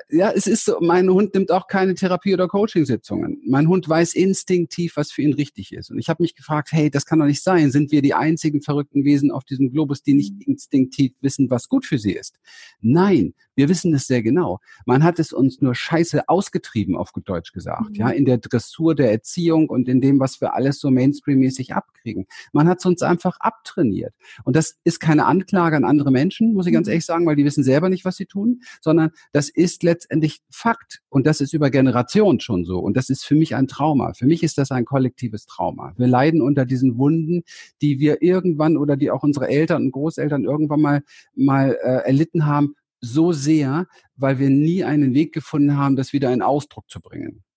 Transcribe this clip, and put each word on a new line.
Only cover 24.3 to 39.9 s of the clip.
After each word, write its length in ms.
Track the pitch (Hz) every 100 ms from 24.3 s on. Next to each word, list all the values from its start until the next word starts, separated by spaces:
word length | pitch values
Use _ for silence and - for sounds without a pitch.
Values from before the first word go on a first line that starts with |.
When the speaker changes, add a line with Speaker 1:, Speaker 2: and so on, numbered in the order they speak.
| -
Speaker 1:
Und 120 | - 139
das 220 | 160 -
ist 160 | - -
keine 260 | 160 151 110
Anklage 520 | 165 185 190 170 151
an 60 |
andere 280 | 110 147 139
Menschen, 420 | 131 170 - 226
muss 140 | 202 175
ich 60 |
ganz 120 | - 170
Speaker 2:
Mhm. 40 |
Speaker 1:
ehrlich 140 | 170 -
sagen, 200 | 165 170
weil 100 | 147
die 100 | 143
wissen 180 | 143
selber 260 | 131 135 185
nicht, 160 | 185 185
was 120 | -
sie 100 | 190
tun, 340 | 196 214 247 - -
sondern 280 | 160 160 160 - _
das 160 | 147 143
ist 360 | - 175 -
letztendlich 580 | 175 170 - 165 151 - _
Fakt. 520 | - 233 226 - - _
Und 180 | 135 139
das 140 | 151
ist 140 | 139
über 160 | 151 143
Generationen 720 | 135 131 117 120 202 208 117
schon 240 | - 92 85
so. 140 | 90
Und 180 | - -
das 120 | -
ist 140 | 139
für 120 | - 151
mich 200 | 160 120
ein 120 | 135
Trauma. 460 | - 151 143 98
Für 120 | - 127
mich 180 | 165
ist 140 | 165 -
das 140 | 139
ein 120 | 127
kollektives 600 | 117 139 127 - 120 107 -
Trauma. 480 | - 90 76 65 90
Wir 120 | 127
leiden 340 | 123 147 165
unter 240 | 127 139 123
diesen 320 | 127 131 117
Wunden, 460 | 139 165 156 175 - - - _
die 180 | 147 135
wir 220 | 147 151
irgendwann 540 | 175 185 180 151 156 147
oder 220 | 147 139
die 140 | 135
auch 120 | 127
unsere 240 | 147 143 127
Eltern 360 | 139 160 156
und 80 | 127